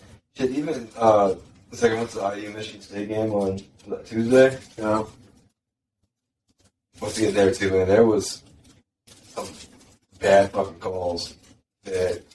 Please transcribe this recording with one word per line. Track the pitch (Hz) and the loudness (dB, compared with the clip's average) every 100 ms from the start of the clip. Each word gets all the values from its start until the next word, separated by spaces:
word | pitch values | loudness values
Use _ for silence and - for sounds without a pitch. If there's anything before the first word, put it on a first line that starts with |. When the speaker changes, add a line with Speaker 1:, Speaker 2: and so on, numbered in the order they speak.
| - - _ - | -20 -20 _ -4
Speaker 1:
shit. | 131 | -4
Even, | 131 151 131 113 - | -2 -4 -6 -8 0
uh, | 110 107 98 92 - _ _ | 4 4 4 0 -8 _ _
it's | - | 0
like | 233 | 0
I | - | 0
went | 117 | -4
to | 110 | -4
the | |
I | 98 104 | -6 -6
U | 104 | -10
Michigan | 107 107 104 | -12 -14 -14
State | 95 101 104 | -14 -10 -6
game | 110 110 | -4 -2
on, | 104 98 | -2 -2
was | 95 - _ 101 | -4 -10 _ -12
that | 98 - | -12 -8
Tuesday. | 113 117 127 131 131 - - | -4 2 6 6 2 -14 -8
Speaker 2:
Yeah. | 107 107 110 - - _ _ _ _ _ _ _ _ _ _ _ _ _ _ _ _ - | -4 -2 -4 -12 -20 _ _ _ _ _ _ _ _ _ _ _ _ _ _ _ _ -12
Speaker 1:
Once | 104 104 | -8 -2
you | 107 | 0
get | 98 | 2
there | 98 | 2
too, | 92 98 | 2 0
man, | 95 92 | 0 4
there | 104 113 | 4 4
was | 104 90 - - _ _ _ _ _ _ - - | 2 -2 -10 -18 _ _ _ _ _ _ -20 -18
some | - - - - - _ _ _ - | -12 -12 -14 -20 -20 _ _ _ -4
bad | 104 98 98 | 4 6 4
fucking | 101 95 82 | 0 -6 -6
calls. | 95 92 90 87 - - _ _ _ _ | -8 -6 -4 -6 -8 -16 _ _ _ _
That, | - - - - - | -8 -2 -2 -4 -10